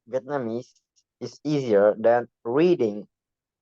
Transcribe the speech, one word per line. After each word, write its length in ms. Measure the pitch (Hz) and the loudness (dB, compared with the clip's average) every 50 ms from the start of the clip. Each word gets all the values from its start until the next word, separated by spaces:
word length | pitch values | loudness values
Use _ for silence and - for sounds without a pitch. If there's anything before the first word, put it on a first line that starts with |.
| _ 120 | _ -8
Vietnamese 640 | 117 131 123 131 147 139 127 113 113 123 127 - _ _ _ _ _ _ _ _ _ _ | -8 -8 -6 -4 -6 -6 -4 -4 -6 -8 -8 -12 _ _ _ _ _ _ _ _ _ _
is 180 | 123 117 - - - | -14 -14 -14 -10 -6
easier 520 | 143 151 147 135 123 107 98 101 107 101 104 | -4 -4 -2 0 2 2 4 4 4 2 2
than 280 | 110 113 117 120 120 117 _ _ _ | 2 2 2 2 0 -4 _ _ _
reading 640 | 113 120 143 165 180 175 - 123 110 104 104 95 - _ _ _ _ _ _ _ _ _ _ | -4 -2 0 2 2 2 2 0 -2 -2 -4 -10 -14 _ _ _ _ _ _ _ _ _ _